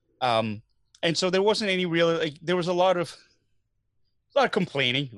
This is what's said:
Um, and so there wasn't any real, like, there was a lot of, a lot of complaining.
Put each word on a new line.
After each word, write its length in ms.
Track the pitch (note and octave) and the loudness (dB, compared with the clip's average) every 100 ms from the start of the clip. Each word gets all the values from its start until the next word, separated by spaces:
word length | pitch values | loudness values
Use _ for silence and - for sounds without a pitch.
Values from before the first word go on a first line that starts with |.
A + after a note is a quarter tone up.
| _ - | _ -4
Um, 420 | B2+ A2+ A2+ G#2 - _ _ - | 0 2 0 -6 -14 _ _ -4
and 120 | E3+ D#3 | -2 0
so 140 | F#3 | 0
there 140 | F#3 | 2
wasn't 260 | G3+ G3+ G#3 | 2 0 0
any 160 | F#3 F3+ | -2 0
real, 320 | E3+ E3+ E3 | 2 2 0
like, 220 | D#3+ C#3+ | -4 -6
there 140 | D3+ F3+ | -4 -2
was 120 | E3+ | 0
a 60 | |
lot 240 | F3 F#3 F3 | 2 2 2
of, 180 | E3 - _ _ _ _ _ _ _ _ _ _ _ C#4 | -2 -8 _ _ _ _ _ _ _ _ _ _ _ 0
a 40 | |
lot 60 | B3 | 0
of 60 | |
complaining. 600 | G#3+ F3 C#3 B2+ C3 C#3+ | 0 -2 0 0 0 -4